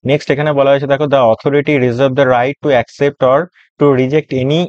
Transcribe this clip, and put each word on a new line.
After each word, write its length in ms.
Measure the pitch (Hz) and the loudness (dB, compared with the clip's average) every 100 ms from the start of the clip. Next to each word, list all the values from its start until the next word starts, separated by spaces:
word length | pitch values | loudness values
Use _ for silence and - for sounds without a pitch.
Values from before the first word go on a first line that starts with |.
| 127 | -2
নেক্সট 180 | 147 - | -4 -2
এখানে 180 | 139 151 143 | -2 -2 0
বলা 120 | 139 | 2
হয়েছে 160 | 139 139 | 2 0
দেখো, 120 | 139 147 | -2 0
the 80 | 135 120 | 2 2
authority 420 | 110 151 143 143 147 127 | 0 0 -2 0 0 0
reserve 280 | 120 139 131 | 0 -2 0
the 80 | 131 123 | 0 0
right 200 | 127 143 | -2 -4
to 60 | 151 131 | -2 -2
accept 380 | 113 - 143 139 127 | -2 -4 -4 0 0
or 80 | 135 175 _ _ _ | 0 -2 _ _ _
to 60 | 143 131 | 2 2
reject 280 | 127 151 147 135 | 0 -2 -2 -4
any 180 | 131 156 | -2 -2